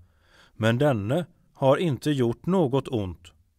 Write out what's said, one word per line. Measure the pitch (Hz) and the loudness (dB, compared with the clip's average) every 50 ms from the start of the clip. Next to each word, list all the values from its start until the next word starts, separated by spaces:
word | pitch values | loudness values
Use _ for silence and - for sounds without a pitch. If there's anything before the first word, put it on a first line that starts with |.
| _ _ _ _ _ _ _ _ - _ _ | _ _ _ _ _ _ _ _ -20 _ _
men | - 110 113 117 | -2 0 0 2
denne | 120 147 147 127 104 98 104 135 175 160 - _ _ _ _ _ | 2 2 0 0 0 -2 -2 -2 -4 -4 -6 _ _ _ _ _
har | - 139 131 143 | 0 2 2 4
inte | 147 180 165 131 107 - 151 | 4 2 -2 -2 -2 -2 -2
gjort | 151 135 123 117 117 - - | 0 0 0 0 -2 -2 -2
något | 165 185 190 165 127 131 135 131 | 0 2 2 2 2 0 -2 -2
ont." | - 135 110 101 90 82 - - - - _ _ _ _ | -2 -4 -4 -4 -6 -8 -12 -18 -20 -20 _ _ _ _